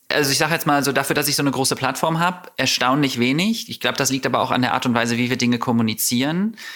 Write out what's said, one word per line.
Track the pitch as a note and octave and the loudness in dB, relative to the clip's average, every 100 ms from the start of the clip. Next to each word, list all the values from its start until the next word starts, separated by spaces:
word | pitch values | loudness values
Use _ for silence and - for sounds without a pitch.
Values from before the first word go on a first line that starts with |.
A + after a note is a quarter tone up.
| - | -4
Also | C#3+ C#3 | 0 0
ich | C3+ | 0
sag | D#3 | 0
jetzt | E3 D#3+ | 0 2
mal | C#3+ | 2
so, | C#3 | 2
dafür, | C3+ C3+ | 0 0
dass | C#3+ D3 | 0 0
ich | C#3 | 0
so | |
eine | C#3+ | 0
große | B2 C3 - | 0 0 0
Plattform | C3 C3 D#3+ E3 | 0 0 0 2
hab, | F3 F3 - - | 0 -2 -12 -4
erstaunlich | C3 - B2 C#3 C#3 B2 | -2 2 2 2 2 0
wenig. | A#2+ D3 G3+ A3+ - | 0 2 0 -2 -6
Ich | A#2+ | -4
glaub, | B2 B2 | -4 0
das | C3 | 0
liegt | C3 C3 | 0 0
aber | B2 | 0
auch | A#2 | 0
an | B2 | 2
der | B2 | 2
Art | B2+ C3 | 0 0
und | |
Weise, | A#2 A#2 A#2 | 0 0 0
wie | B2 | 0
wir | B2 | 0
Dinge | A#2+ A#2+ | 0 0
kommunizieren. | B2+ A#2 A2+ G#2+ - A#2+ C#3 E3+ G#3+ - - | 0 0 0 -2 -2 0 0 0 -2 -4 -16